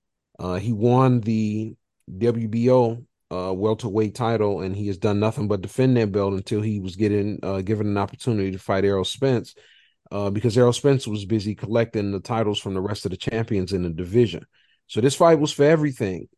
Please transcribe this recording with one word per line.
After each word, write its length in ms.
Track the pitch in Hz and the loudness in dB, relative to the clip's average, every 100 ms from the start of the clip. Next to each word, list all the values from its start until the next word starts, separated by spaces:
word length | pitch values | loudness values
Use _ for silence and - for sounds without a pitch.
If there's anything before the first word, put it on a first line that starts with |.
| _ _ _ - | _ _ _ -10
uh, 160 | 90 92 | -6 -4
he 180 | 107 | -2
won 480 | 107 120 127 131 123 | 0 4 6 6 4
the 540 | 113 110 107 107 107 - _ _ - 92 | 2 0 0 -2 -6 -12 _ _ -18 -2
W 300 | 117 117 110 | 0 0 -2
B 240 | 113 120 | 0 4
O, 320 | 127 117 120 - _ _ | 4 4 -2 -14 _ _
uh, 240 | 92 92 | -8 -6
welterweight 640 | 92 107 110 113 104 107 - | -2 0 -2 -2 0 -2 -2
title, 460 | 117 113 104 92 | -2 0 0 0
and 140 | 95 98 | -4 -4
he 120 | 101 | -6
has 100 | 92 | -2
done 220 | 107 101 | 0 2
nothing 280 | 107 151 104 | 0 0 -2
but 140 | 101 | -2
defend 360 | 95 - 131 123 | -2 2 4 4
that 140 | 107 | 4
belt 220 | 101 98 | 2 0
until 280 | 95 - 104 | -2 -2 -2
he 180 | 107 104 | -2 -4
was 160 | 92 92 | -6 -2
getting, 420 | 107 104 104 98 | 0 2 -2 -4
uh, 180 | 92 95 | -4 -4
given 240 | 95 107 104 | -2 -2 0
an 120 | 101 | -2
opportunity 500 | 98 - - 107 95 | -4 -4 -4 -2 -2
to 40 | 95 | -4
fight 280 | - 98 98 | -2 0 2
Errol 200 | 98 92 | 2 -2
Spence, 480 | - 135 120 - - _ _ _ _ _ | -2 0 0 -4 -18 _ _ _ _ _
uh, 200 | 101 101 | -6 -4
because 260 | 101 120 110 | 0 0 4
Errol 160 | 123 | 4
Spence 320 | 120 143 135 - | 4 2 2 -2
was 200 | 104 95 | -8 -2
busy 280 | 110 101 | -2 -2
collecting 580 | 98 98 117 113 110 101 | -6 -2 0 0 -2 -4
the 80 | 98 | -4
titles 380 | - 113 107 101 | -4 -2 -2 -2
from 160 | 101 | -4
the 80 | 92 | -6
rest 240 | 101 104 95 | -4 -6 -8
of 60 | |
the 60 | 90 | -6
champions 540 | - 113 113 101 90 | -4 -4 -2 -2 -2
in 120 | 95 | -2
the 80 | 87 | -4
division. 520 | 80 87 113 110 82 - _ _ _ _ | -6 0 2 2 0 -12 _ _ _ _
So 100 | - | 0
this 120 | 147 | 0
fight 260 | - 170 156 | 4 4 6
was 120 | 147 | 2
for 140 | - 143 | 2 4
everything. 640 | 160 151 131 101 87 - | 4 0 -2 -4 -4 -10